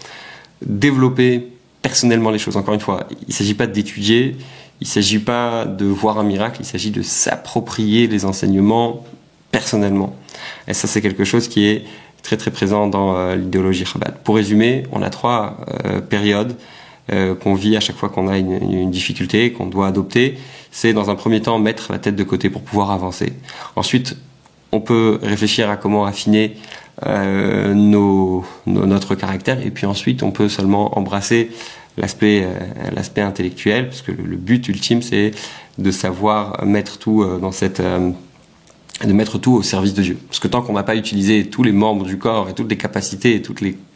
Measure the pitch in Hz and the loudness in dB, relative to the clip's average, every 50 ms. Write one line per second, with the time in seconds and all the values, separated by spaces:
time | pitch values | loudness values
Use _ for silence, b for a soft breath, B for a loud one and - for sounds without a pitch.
0 | B B B B B B B B B B B B - - 104 101 120 143 135 131 | B B B B B B B B B B B B -6 -4 -2 2 2 4 4 4
1 | 127 127 127 127 127 127 123 120 120 - - - _ _ _ _ - 127 - - | 4 4 4 4 4 4 4 2 -2 -6 -16 -20 _ _ _ _ -6 -4 0 2
2 | 127 120 117 113 113 110 110 107 - - 98 101 95 104 107 104 - - 95 90 | 4 4 4 4 4 2 0 0 -2 -2 -2 -2 -2 0 -2 -2 -2 -2 -4 -4
3 | - - - - - - - - 101 101 104 107 120 113 98 104 101 - - 110 | -6 -10 -14 -14 -10 -8 -4 -2 0 0 2 0 0 0 0 -2 -2 -2 -4 -2
4 | 101 104 113 120 127 135 131 B B B B B B B B B - - - 104 | 2 4 4 4 4 2 -2 B B B B B B B B B -8 -2 0 0
5 | 101 95 107 107 107 123 120 120 120 117 117 113 113 104 98 95 101 98 98 98 | 2 2 0 0 0 0 0 0 0 -2 -2 -2 -4 -4 -4 -2 0 0 0 0
6 | 110 107 104 107 104 104 98 98 107 120 131 - - - - - 101 107 104 101 | 0 0 0 0 0 0 0 0 -2 -2 -4 -8 -10 -8 -6 -6 -4 -4 -4 -4
7 | - - - - - - - - - - - 123 110 - - - 110 104 107 113 | -4 -2 -2 0 0 0 -2 -4 -4 -4 -4 -4 -4 -4 -4 -2 2 4 4 4
8 | 120 110 107 101 95 98 95 - 101 98 95 98 101 104 110 117 117 117 120 127 | 4 4 2 0 0 -2 -2 0 0 2 4 4 4 4 4 4 2 0 -2 -6
9 | - - - - _ _ _ _ _ _ - 110 - - - 104 104 101 98 98 | -12 -18 -20 -20 _ _ _ _ _ _ -4 -4 -2 0 0 0 2 2 2 0
10 | 95 98 - - B B B B B B B B B B 101 - - 110 - 110 | 0 -2 -6 -10 B B B B B B B B B B -4 -4 -2 -2 0 0
11 | 101 101 95 - 101 95 - 120 117 - - 104 104 104 107 107 B B B B | 0 0 2 0 0 2 2 0 0 0 2 2 4 4 2 0 B B B B
12 | B B B B - - 120 110 - - - - - 95 104 104 104 101 98 98 | B B B B -6 -4 -4 -2 -2 -4 -4 0 0 2 2 2 2 2 2 2
13 | 98 95 92 92 90 90 92 95 92 92 92 95 92 95 95 87 90 - - - | 2 2 2 0 0 0 -2 -2 -2 0 0 0 2 2 0 0 -2 -4 -4 -4
14 | - - - - - - 107 110 104 98 107 107 113 120 127 135 131 - - 107 | -6 -6 -8 -6 -2 0 2 2 2 4 4 4 4 4 2 0 -2 -4 -4 -4
15 | 95 95 - - - 120 120 113 104 - 104 - - - - - - 101 98 98 | -4 -4 -4 -2 -2 0 0 0 -2 -4 -6 -10 -10 -8 -6 -6 -4 -2 -4 -4
16 | 98 - 101 101 104 104 101 101 107 120 117 117 B B B B B B B B | -4 -2 -2 0 2 2 2 2 0 -2 -6 -10 B B B B B B B B
17 | B - - 98 95 95 92 - - 104 98 95 101 107 107 104 104 - - - | B -4 0 0 0 0 -2 -2 0 0 0 2 2 2 2 2 2 -2 -4 -6
18 | - 101 - 95 92 98 98 98 95 92 92 95 95 95 95 92 92 92 90 92 | -6 -4 -2 -2 0 0 0 0 0 0 -2 -2 -2 0 0 0 0 0 -2 -2
19 | - - - - 98 87 - 107 120 120 117 - 95 92 87 98 98 95 95 101 | -4 -4 -4 -4 -2 0 2 2 2 2 0 -4 -6 -4 0 0 0 2 2 0
20 | 92 - - 120 127 139 135 B B B B B B B B - - 117 107 107 | 0 2 2 2 2 2 0 B B B B B B B B 0 2 2 2 2
21 | 101 101 101 92 - 113 113 107 110 120 117 110 107 110 113 - - - 98 92 | 2 0 -2 0 0 2 2 2 2 2 2 2 2 0 0 -2 -6 -8 -6 -4
22 | - 104 104 98 95 - 95 92 - 95 - - - - - 104 101 101 98 92 | -2 -2 0 -2 -2 -2 -2 0 0 -2 -4 -4 -8 -4 -2 0 0 0 0 -2
23 | 92 92 87 - - - - - B B B B B B B - - - - 127 | -2 -4 -4 -4 -4 -6 -6 -8 B B B B B B B -4 -2 0 0 0
24 | 127 - - - - - _ _ _ _ _ _ _ - - 107 - - 120 113 | 0 -2 -10 -12 -16 -20 _ _ _ _ _ _ _ -4 -4 -2 0 2 2 4
25 | 113 110 107 110 110 104 104 98 107 104 - - 113 104 104 104 - 101 104 104 | 4 4 2 2 0 -2 -2 0 0 0 0 0 0 0 0 -2 0 0 2 2
26 | 101 101 98 - - 107 107 107 107 104 107 B B B B B B B B - | 0 0 -2 -2 0 2 4 4 2 0 -2 B B B B B B B B -8
27 | - - 104 101 98 98 98 98 101 101 101 101 101 101 101 104 104 104 104 104 | -4 -2 -2 0 0 0 0 0 0 0 0 0 2 2 4 6 6 6 6 6
28 | 101 98 98 98 95 92 92 92 92 B B B B B 95 98 98 98 98 98 | 6 4 4 4 2 2 0 -2 -4 B B B B B 0 2 4 4 2 2
29 | 98 - 98 - - 98 95 95 - 131 131 127 - 101 - - - 98 101 - | 2 -2 -4 -2 -2 -4 -4 -2 -2 -2 -2 -2 -2 -6 -6 -4 -2 -2 -2 -2
30 | - 127 127 127 - 101 98 - 104 101 - - 95 95 101 101 104 - - 107 | -2 -2 0 0 -2 -2 0 2 0 0 0 0 2 2 4 2 2 0 0 -2
31 | 98 95 98 101 95 - 117 117 113 113 B B B B B B B B B - | -2 -2 -2 -4 0 2 2 2 2 0 B B B B B B B B B -4
32 | - 98 - - 107 107 104 101 92 92 90 - - - - - - - - - | -4 -4 0 2 4 4 4 4 2 0 -4 -6 -8 -10 -10 -8 -8 -6 -4 -4
33 | - - - 104 101 98 95 - 92 92 - - - 104 107 123 127 131 - - | -4 -4 -2 -2 -2 -2 -2 -2 -4 -4 -4 -2 0 2 2 2 0 -4 -8 -10
34 | - - - - - 85 90 87 92 95 123 120 123 - 95 - - - 120 117 | -8 -8 -8 -6 -6 -6 -8 -4 0 2 2 2 2 0 -4 -2 0 2 2 2
35 | 120 - - 101 104 107 104 B B B B B B B B - 95 95 95 - | 2 0 0 2 2 0 -2 B B B B B B B B -2 0 0 0 0
36 | - 95 90 90 104 107 107 107 101 101 - - - 98 101 104 101 - - - | -2 -4 -2 0 2 2 2 2 0 -4 -4 -2 0 2 2 2 0 -2 -8 -6
37 | - 110 107 107 101 92 92 90 95 95 95 - - 95 95 - 90 90 90 90 | -2 2 2 4 2 2 0 -2 -4 -4 -2 -2 -2 -2 0 0 0 0 2 2
38 | 90 90 90 - - - _ _ _ _ _ _ _ _ _ _ _ - - - | 0 0 -2 -4 -10 -20 _ _ _ _ _ _ _ _ _ _ _ -14 -10 -4
39 | - 101 98 104 110 107 - 95 - 127 123 110 98 - - 95 95 101 95 101 | 0 2 4 4 2 2 -2 0 2 4 4 4 2 0 0 0 0 0 2 2
40 | 95 87 87 85 - - - - - 101 107 123 123 120 104 101 98 104 110 113 | 0 0 -2 -6 -8 -8 -6 -4 -2 0 0 -2 -2 -2 -2 -2 0 0 -2 -2
41 | 107 - 107 101 98 101 110 104 95 101 - - 127 113 101 98 110 110 107 101 | -2 -2 -2 0 2 4 4 2 2 0 0 2 2 4 4 4 4 2 2 0
42 | 95 92 98 95 - 113 113 107 95 95 92 - 117 113 113 - - - - 107 | -2 -4 -4 -2 -2 0 0 0 -2 -4 -4 -6 -4 -4 -4 -4 -4 -4 -4 -4
43 | 98 - 101 98 - 123 113 101 - - 107 - 104 95 92 - - - _ | -6 -6 -4 0 2 2 2 2 0 -6 -8 -4 -4 -4 -4 -6 -12 -20 _